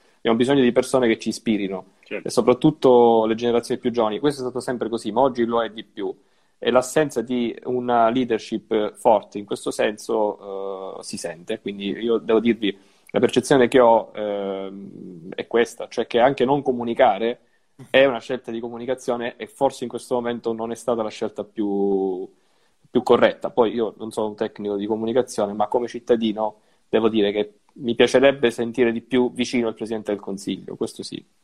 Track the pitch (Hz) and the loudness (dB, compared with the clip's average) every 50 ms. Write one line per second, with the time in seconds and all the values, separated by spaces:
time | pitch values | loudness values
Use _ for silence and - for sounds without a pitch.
0 | _ _ _ _ - 117 113 113 123 127 143 139 127 120 113 127 123 - - 131 | _ _ _ _ 0 0 2 2 2 2 4 4 4 4 4 2 0 2 2 2
1 | 127 113 113 - - 113 101 - - 117 110 101 101 92 95 92 - _ _ _ | 2 2 2 0 -2 -6 -8 -4 -2 -2 -2 -2 -2 -4 -6 -8 -12 _ _ _
2 | _ - 107 98 - - - 123 110 123 127 - - 156 151 - - 135 123 120 | _ -12 -10 -10 -8 -4 -2 2 4 4 4 4 4 2 4 4 6 8 8 8
3 | 120 117 117 113 110 110 113 110 120 120 117 120 117 - 123 - - 123 113 120 | 8 8 6 6 4 2 0 0 0 0 0 0 0 -2 -4 -4 -4 -2 0 0
4 | 110 107 104 101 - 151 135 131 127 127 123 123 - 139 131 110 120 110 117 110 | 0 0 0 0 -2 -2 -2 -2 -6 -8 -8 -6 -6 -6 -4 -4 -4 -4 -4 -4
5 | - 113 101 120 135 135 117 120 117 113 117 117 113 107 107 113 104 _ _ 107 | -6 -2 0 2 2 2 2 0 0 0 0 0 -2 -2 -6 -12 -18 _ _ -8
6 | 98 95 101 _ _ _ _ _ _ _ _ _ - 123 117 127 127 - - 160 | -8 -8 -8 _ _ _ _ _ _ _ _ _ -2 0 0 0 0 0 0 -2
7 | 151 139 - 123 113 120 127 123 120 113 - - - - 123 127 123 123 120 117 | -2 0 -2 -6 -6 -4 -4 -4 -4 -4 -6 -8 -8 -6 -6 -4 -2 0 2 2
8 | 113 113 120 131 127 117 113 107 - - 113 107 - - 117 110 107 - - - | 2 2 2 0 0 0 -2 -4 -4 -4 -8 -8 -4 -2 -2 -2 -2 -2 -4 0
9 | - 123 110 101 - - - 104 104 - - - - - - - 120 113 104 104 | 2 4 4 4 2 -4 -12 -12 -10 -8 -10 -8 -6 -6 -4 -2 -2 -2 -2 -4
10 | - - 117 110 107 104 - - 101 101 98 98 98 98 98 95 95 95 - 87 | -6 -4 -2 0 0 -2 -2 -6 -10 -12 -10 -10 -8 -10 -10 -10 -10 -12 -14 -14
11 | 90 - - 98 - 87 85 85 87 - 110 - - 107 101 98 101 98 - - | -14 -12 -12 -10 -10 -10 -12 -12 -10 -10 -10 -8 -8 -10 -10 -8 -6 -6 -6 -4
12 | 110 117 117 110 - 110 110 110 113 117 110 107 107 98 95 - _ _ _ _ | -2 0 0 0 0 2 2 4 4 2 2 2 0 -4 -4 -4 _ _ _ _
13 | _ _ - 127 127 156 - 131 - - 151 131 123 117 - 131 123 117 113 110 | _ _ -4 -4 -2 -2 -2 -2 2 2 4 4 4 4 6 6 6 6 6 4
14 | - - - 107 107 104 101 101 98 98 95 95 98 98 98 101 98 95 95 - | 2 -2 -8 -8 -6 -4 -4 -4 -4 -4 -4 -6 -8 -10 -12 -14 -14 -16 -16 -16
15 | - 92 90 82 80 95 - - - - - 117 117 - - - 110 - - 123 | -16 -16 -16 -16 -16 -12 -10 -10 -6 -2 0 0 0 0 -2 -10 -14 -8 -6 -6
16 | 117 - - 117 117 135 139 - 127 127 143 143 127 135 127 117 117 117 117 - | -4 0 2 4 4 4 4 2 0 2 2 0 0 -2 -4 -2 -4 -2 2 4
17 | 131 117 98 98 113 117 120 - _ _ _ _ _ _ _ - 131 - - 131 | 4 4 4 2 -2 -4 -4 -6 _ _ _ _ _ _ _ -20 -6 2 4 4
18 | 135 139 123 113 - - 131 120 - - 113 113 117 120 120 117 120 127 127 127 | 6 4 4 0 -4 -6 -8 -8 -6 -8 -8 -8 -8 -8 -10 -8 -6 -6 -6 -4
19 | - 131 120 120 120 120 - - 110 - - - 139 135 131 - 127 117 123 117 | -4 -4 -4 -4 -4 -6 -8 -10 -12 -12 -4 -2 -2 -2 -2 -4 -8 -8 -8 -8
20 | - - 127 123 117 120 120 113 - 117 113 110 113 117 117 - - - 120 113 | -6 -4 -4 -2 -2 -2 -4 -4 -4 -6 -4 -4 -6 -8 -8 -6 -4 -4 -2 -2
21 | 110 107 - - 113 107 - - 101 - _ 113 104 101 98 98 98 101 98 95 | -2 -4 -6 -6 -8 -6 -6 -8 -10 -8 _ -4 -2 -2 0 0 0 0 0 0
22 | 95 95 90 90 95 - _ _ _ _ _ _ _ _ _ _ _ _ - 123 | 0 -2 -4 -6 -8 -12 _ _ _ _ _ _ _ _ _ _ _ _ -2 0
23 | - - 120 113 117 101 - - - 98 - - 117 104 98 120 113 98 - - | 2 4 4 6 4 4 2 0 -8 -4 0 0 0 2 0 -2 -2 -4 -4 -8
24 | 110 110 - - 110 107 104 - 113 107 - - 104 104 104 101 101 104 113 110 | -12 -8 -6 -4 -4 -4 -4 -4 -6 -6 -6 -6 -6 -4 -4 -4 -4 -4 -4 -2
25 | 113 113 117 131 120 - - - 107 101 101 107 104 - - 127 120 113 - 120 | -2 -2 0 0 0 -2 -2 -2 -2 -2 -2 -2 -2 0 0 -2 -2 -4 -8 -4
26 | - - 123 113 113 110 101 110 110 107 - _ _ _ _ _ _ _ - 110 | 0 2 2 2 2 0 0 -2 -4 -4 -6 _ _ _ _ _ _ _ 0 2
27 | 110 110 110 113 101 104 104 104 104 - - _ _ _ - - 143 117 113 - | 2 2 2 2 2 2 2 0 -2 -4 -6 _ _ _ -16 -8 -6 -2 2 4
28 | 123 120 - 127 135 139 135 139 135 120 113 - 117 117 113 131 123 117 113 117 | 4 4 6 6 6 4 4 4 2 0 0 0 -4 -4 0 2 2 2 2 -2
29 | - - 135 127 123 120 - 123 120 - - 123 117 110 110 - 113 107 113 107 | -4 0 2 2 2 2 0 -4 -4 -2 0 0 0 -2 -2 -6 -6 -6 -6 -6
30 | 104 - 104 98 - 104 101 98 - 95 95 90 - - - - 113 - - - | -4 -4 -4 -4 -4 -8 -10 -8 -6 -6 -8 -8 -8 -10 -8 -6 -8 -8 -8 -10
31 | - - - - - _ _ _ | -14 -12 -12 -14 -14 _ _ _